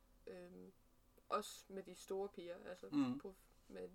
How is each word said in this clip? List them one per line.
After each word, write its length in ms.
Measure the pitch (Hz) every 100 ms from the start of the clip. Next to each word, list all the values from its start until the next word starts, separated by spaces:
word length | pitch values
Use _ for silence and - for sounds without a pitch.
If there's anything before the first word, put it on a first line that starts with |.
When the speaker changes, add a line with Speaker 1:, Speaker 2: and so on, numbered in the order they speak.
| - - -
Speaker 1:
Øhm, 440 | 180 180 185 185 - - - - - -
også 360 | 208 - - -
med 140 | 190
de 120 | 185 180
store 340 | - 190 202
piger, 340 | - 175 180 -
altså 220 | 180 196
Speaker 2:
Mhm. 280 | 147 127 139 98
Speaker 1:
prof-, 220 | - - - -
med 220 | 185 180